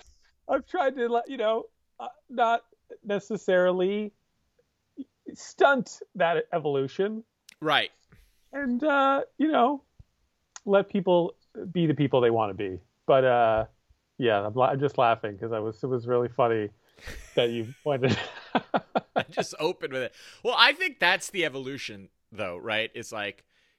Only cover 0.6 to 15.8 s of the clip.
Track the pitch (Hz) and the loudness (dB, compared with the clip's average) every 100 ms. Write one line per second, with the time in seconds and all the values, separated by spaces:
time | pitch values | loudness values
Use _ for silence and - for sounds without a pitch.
0.6 | - 370 269 269 233 233 233 269 214 226 | -4 -2 -2 -2 -2 -2 -4 -4 -2 -2
1.6 | - _ _ - 240 - _ 247 233 233 | -4 _ _ -16 -16 -16 _ -2 0 0
2.6 | _ _ _ - 208 202 - 214 - 180 | _ _ _ -16 -6 -6 -4 -6 2 4
3.6 | 180 185 185 208 208 _ _ _ _ _ | 4 2 0 -2 -6 _ _ _ _ _
4.6 | _ _ _ - - _ - - - - | _ _ _ -20 -20 _ -20 -18 -12 2
5.6 | 285 269 - - - 190 170 160 - 175 | 4 4 -2 -10 -14 -2 0 0 -2 -4
6.6 | 147 139 135 - 196 220 - _ _ - | -2 -2 -2 -2 -4 -4 -12 _ _ -8
7.6 | 156 135 104 _ _ - _ _ _ 269 | 0 2 0 _ _ -20 _ _ _ -6
8.6 | 277 240 302 285 269 277 - - 302 277 | -4 -2 2 2 2 2 -2 -2 0 4
9.6 | 240 285 _ _ - _ _ _ _ - | 2 0 _ _ -20 _ _ _ _ -12
10.6 | - 196 196 202 185 175 170 - _ 226 | 2 2 2 -2 2 2 2 -6 _ -14
11.6 | 185 175 160 147 143 135 120 113 104 95 | -6 0 2 2 2 4 4 4 0 -2
12.6 | 98 92 _ _ - 135 131 120 113 110 | -6 -8 _ _ 2 4 6 4 4 2
13.6 | 110 _ _ _ _ - 120 101 104 113 | -2 _ _ _ _ -2 2 2 0 2
14.6 | 135 139 139 - 117 113 110 98 113 113 | 2 2 -2 2 2 2 -2 -8 -6 -4
15.6 | 110 110 | -6 -6